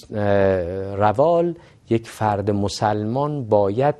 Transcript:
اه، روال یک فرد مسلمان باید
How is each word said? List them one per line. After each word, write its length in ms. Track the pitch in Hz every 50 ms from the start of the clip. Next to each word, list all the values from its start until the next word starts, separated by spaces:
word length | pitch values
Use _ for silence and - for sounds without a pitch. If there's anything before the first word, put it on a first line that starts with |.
| - - 113
اه، 40 | 107 104 101 101 101 98 95 95 92 85 85 95 95 95 98 101
روال 600 | 98 104 107 104 120 147 170 170 170 170 175 165 - - - - _ _ -
یک 180 | 117 113 113
فرد 440 | - - - 110 107 104 98 98 107
مسلمان 920 | 104 101 101 98 - - 117 104 107 107 107 107 120 139 143 147 151 143 123
باید 520 | 107 110 104 101 98 104 120 135 151 147